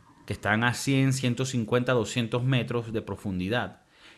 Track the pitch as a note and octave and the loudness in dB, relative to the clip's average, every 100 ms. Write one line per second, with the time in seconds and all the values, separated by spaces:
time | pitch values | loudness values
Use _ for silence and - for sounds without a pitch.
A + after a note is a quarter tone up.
0 | - - - G2+ G2+ G#2+ A#2+ A#2+ - C3+ | -20 -16 -10 -6 0 2 2 0 0 2
1 | C3+ C3 B2+ A#2+ C3 B2 G#2+ B2 B2 B2+ | 4 2 0 0 -2 -2 0 2 2 2
2 | A2 B2+ A2+ B2 B2+ C3 A2 A#2+ A2+ A2 | 0 -2 -2 0 2 2 0 -2 -2 -4
3 | G2+ G2 G#2 F#2 F#2 A#2+ G2 - _ _ | -4 -6 -4 -2 -2 -2 -4 -8 _ _
4 | - | -20